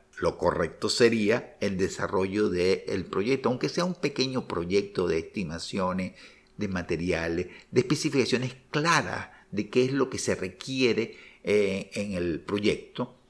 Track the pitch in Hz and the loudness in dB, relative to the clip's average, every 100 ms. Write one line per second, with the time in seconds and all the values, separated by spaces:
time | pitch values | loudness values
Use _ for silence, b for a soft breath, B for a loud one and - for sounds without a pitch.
0 | _ - 85 - 87 78 82 - 107 - | _ -4 -2 0 0 0 -2 -2 -2 4
1 | 117 113 101 120 - - 101 95 95 - | 4 6 2 2 -2 -4 -4 0 -2 -2
2 | 95 95 95 98 104 90 90 95 - 101 | -2 0 0 0 0 2 2 2 0 -4
3 | 71 95 107 135 127 123 147 - 180 180 | -2 -2 0 0 0 -2 -2 -2 -2 -2
4 | 147 139 131 127 - - 85 101 101 - | -4 -2 -2 -2 -4 -4 0 2 2 0
5 | 87 82 82 - 87 82 - 101 92 92 | 0 0 -2 -6 -6 -6 -6 -2 -2 -2
6 | 90 B B B B - 104 92 87 85 | -6 B B B B -4 0 0 0 -2
7 | 87 82 85 85 87 B B - - 156 | 0 0 0 -2 -4 B B 0 2 0
8 | 156 135 113 120 127 - - 151 160 160 | 0 2 2 0 -2 -8 -6 -2 2 2
9 | 113 - 98 b b 98 - 123 127 139 | 2 -4 -8 b b -6 0 2 2 2
10 | 127 104 - 92 92 - - 131 123 104 | 0 0 -2 -2 -4 -8 -6 2 4 4
11 | 110 B B B - 104 98 95 92 - | 0 B B B 2 4 4 0 -6 -6
12 | 101 92 87 76 - 101 101 80 - - | -4 -2 -2 -4 -4 0 2 0 -4 -8
13 | - - _ | -8 -10 _